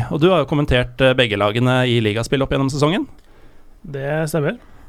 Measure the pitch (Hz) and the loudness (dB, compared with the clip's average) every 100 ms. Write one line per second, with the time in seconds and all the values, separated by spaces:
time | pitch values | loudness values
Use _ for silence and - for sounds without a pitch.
0 | 120 165 170 175 135 151 147 127 123 - | -2 0 2 2 2 -2 0 0 0 0
1 | 131 131 120 101 104 110 127 127 127 120 | 2 2 2 2 0 2 2 2 2 2
2 | 107 104 113 139 135 143 135 143 147 202 | 2 0 -2 -2 0 -2 -2 0 0 0
3 | 277 - - - - - - - 165 139 | -4 -12 -20 -20 -20 -20 -20 -20 -14 -10
4 | 139 156 156 165 147 - - - | -6 -4 -2 -2 -2 -6 -12 -20